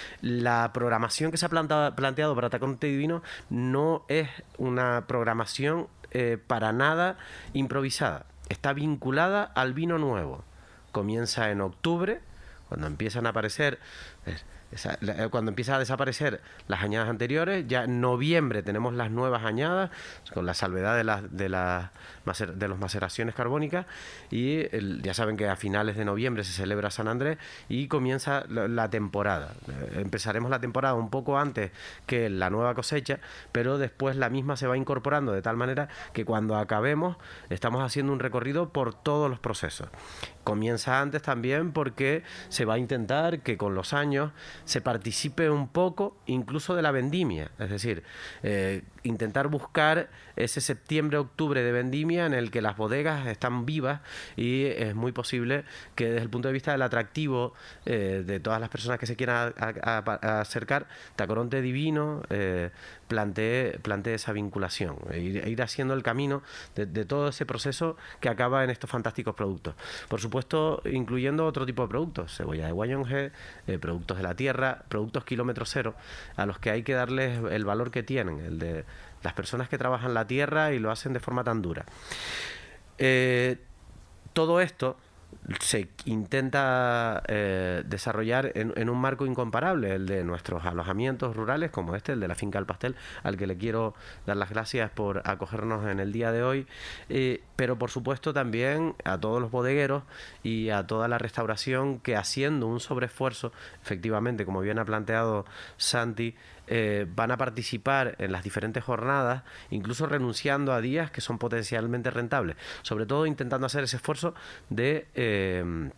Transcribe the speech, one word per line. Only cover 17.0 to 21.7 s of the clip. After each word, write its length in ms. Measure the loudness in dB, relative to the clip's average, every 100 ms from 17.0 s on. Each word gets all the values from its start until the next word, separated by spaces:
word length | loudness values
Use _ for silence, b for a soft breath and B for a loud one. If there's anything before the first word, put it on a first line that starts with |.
| 2
anteriores. 560 | 0 0 0 0 0 0
Ya 160 | 0
en 160 | 2 2
noviembre 640 | 4 4 4 4 4 2
tenemos 300 | 0 0 0
las 180 | 0 0
nuevas 320 | 0 2 2
añadas, 480 | 2 2 2 2 0 B B B -8
con 120 | -2 0
la 80 |
salvedad 420 | 0 0 2 2 2
de 80 |
las, 320 | 2 0 -2 -4
de 140 | 0
las 400 | 2 2